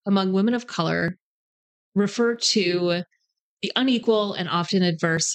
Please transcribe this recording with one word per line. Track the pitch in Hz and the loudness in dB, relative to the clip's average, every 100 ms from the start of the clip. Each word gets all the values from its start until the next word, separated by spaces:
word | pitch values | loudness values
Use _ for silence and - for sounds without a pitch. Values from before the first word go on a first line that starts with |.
| 202 | 0
among | 196 190 | 0 2
women | 190 220 | 2 2
of | 240 240 | 0 -4
color | - 165 170 170 - _ _ _ _ _ _ _ | -4 -2 0 -2 -6 _ _ _ _ _ _ _
refer | 190 202 - 233 | -2 0 0 -2
to | 233 - 220 175 180 175 175 175 _ _ _ _ _ | 0 0 0 2 0 0 -2 -4 _ _ _ _ _
the | 190 - | -4 0
unequal | 262 240 233 214 208 | 2 2 2 0 0
and | - 175 | -4 -4
often | 170 175 190 | -2 0 2
adverse | 180 165 170 165 - | 2 0 0 0 -2